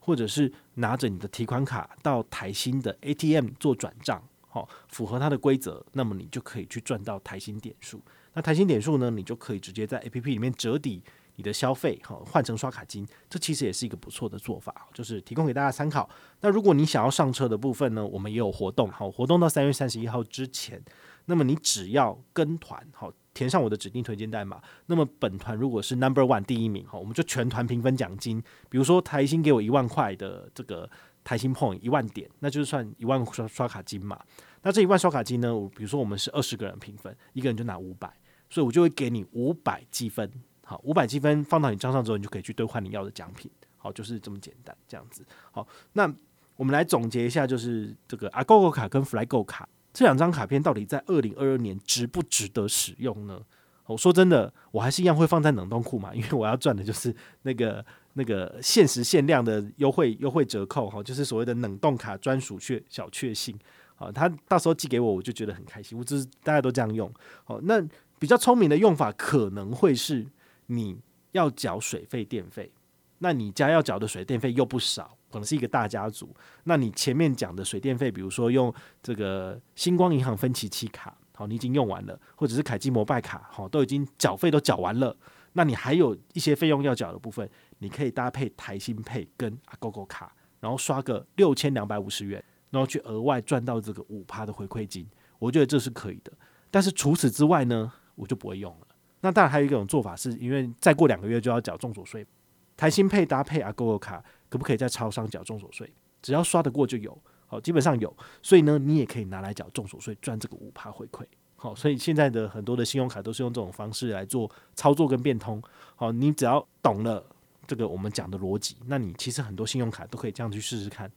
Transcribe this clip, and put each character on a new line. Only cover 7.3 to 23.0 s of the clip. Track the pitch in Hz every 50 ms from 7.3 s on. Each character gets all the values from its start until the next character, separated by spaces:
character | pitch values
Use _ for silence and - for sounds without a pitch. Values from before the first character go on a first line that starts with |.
| - 98
新 | - - 104 107
点 | - 113 - _
数。 | - - - 107 - _ - _ _ _ _
那 | 165 160
台 | - 156
新 | 156 196
点 | 190 151 110 104
数 | 156 156 135
呢， | 123 120
你 | 113 107 92
就 | - 120
可 | - - - 110
以 | 98
直 | - - 95
接 | 110 107
在 | 104 131 120
A | - 120
P | - 127
P | 117 147
里 | 131 104
面 | 113 127 123
折 | - - 117 117 151
抵 | 147 139 104 87 - - _ _ _ _ _
你 | - 92
的 | 101
消 | 107 - - 127 135
费， | - - 151 101 - - -
哦， | 107 - - -
换 | - 160 131
成 | - 117
刷 | 107 - 127
卡 | 123 - -
金， | - - 104 98 107 - - _ _
这 | - 175
其 | - - 156
实 | 127 139
也 | 107 90
是 | - -
一 | 113
个 | 98
不 | 90 - -
错 | - - 120 107
的 | 98 98
做 | - - 107 87
法， | - - - - - _ _
就 | - 120
是 | 107 113 101 -
提 | - 117
供 | 147 160
给 | 147 120
大 | 135 139
家 | 139 127
参 | - 147 156
考。 | 147 143 - - - - - - _ _ -
那 | 208
如 | 196 220
果 | 202 202 165
你 | 139 151
想 | 156 - 127 110
要 | 123
上 | 135 - 165 135 123
车 | - 135 120
的 | 110
部 | 104 120 139 123
分 | - 143 127 113
呢， | 110 104
我 | 101 92 98
们 | 98 107
也 | 107
有 | 117 117 101 87
活 | - 104 92
动， | 98 - 120 98
好， | - - 110 98
活 | - - 123
动 | 131 170 180
到 | 170 160
三 | - 151 139
月 | 143 135
三 | - 135 127
十 | 110 113
一 | 110
号 | 117 113 123 113
之 | - - - 135
前， | 127 - - - - 123 - - - - - - - - _ _
那 | - 175
么 | 170 147
你 | 127 143
只 | 160 - - - 104 92 92
要 | 107 139 131 110 90 - - _ _
跟 | - 160 147 165 165
团， | - - - 120 123 156 -
好， | -